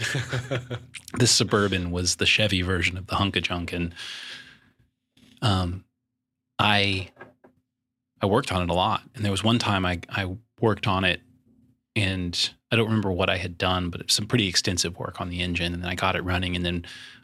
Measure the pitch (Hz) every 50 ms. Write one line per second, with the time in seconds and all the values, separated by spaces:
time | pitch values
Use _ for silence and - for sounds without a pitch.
0 | 117 - - 135 120 - - 123 - - 135 123 - - 123 120 - - - -
1 | - - - - 120 117 - - 120 92 - 104 101 98 98 92 90 87 90 87
2 | 90 87 - - 101 - - - 107 101 95 92 90 90 95 87 87 90 90 92
3 | 90 - - 98 101 98 90 92 85 - 90 87 85 85 - 87 87 85 - -
4 | - - - - - - - - - - - - _ _ _ _ _ _ _ _
5 | _ _ _ _ - - - _ - 110 98 92 90 87 90 95 - _ _ _
6 | _ _ _ _ _ _ _ _ _ _ _ - - 107 104 101 101 101 98 92
7 | 92 - - - - - _ _ - - _ _ _ _ _ _ _ _ _ _
8 | _ _ _ _ - 98 101 127 139 - 92 92 87 85 85 90 92 110 101 -
9 | - - _ - 104 104 98 92 101 110 117 120 - 113 101 95 92 90 87 87
10 | - - - 101 98 92 92 110 - _ _ - 120 110 101 - - 110 92 95
11 | 95 92 87 - - _ _ _ _ _ _ _ _ _ _ _ _ _ _ 110
12 | 101 92 95 95 90 87 85 - - - - _ _ _ 120 113 113 107 113 110
13 | 101 98 92 87 95 92 92 95 92 90 85 - 95 92 92 90 90 85 85 -
14 | - - - - 107 - - 120 104 92 87 - - 107 92 85 - 87 87 -
15 | - - - - 98 90 87 87 87 87 87 87 85 87 87 87 87 87 90 85
16 | 95 95 92 85 85 90 90 90 92 90 87 87 90 87 87 87 87 - - -
17 | - - - -